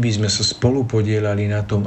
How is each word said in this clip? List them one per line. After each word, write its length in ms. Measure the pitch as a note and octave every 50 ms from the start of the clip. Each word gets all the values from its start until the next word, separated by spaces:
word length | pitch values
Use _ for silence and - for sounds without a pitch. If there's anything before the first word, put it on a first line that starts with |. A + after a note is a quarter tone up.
by 80 | A#2+ A#2+
sme 200 | G#2+ G2+ A2 G#2
sa 100 | - -
spolu 460 | G#2+ - - - - B2 B2+ C#3 B2+ A#2
podielali 560 | - A2+ G#2 G#2 G#2+ G#2+ G#2 G#2 G2+ G2+ G#2
na 160 | G#2 G#2 G#2
tom, 240 | G#2 - G#2+ G#2 G2+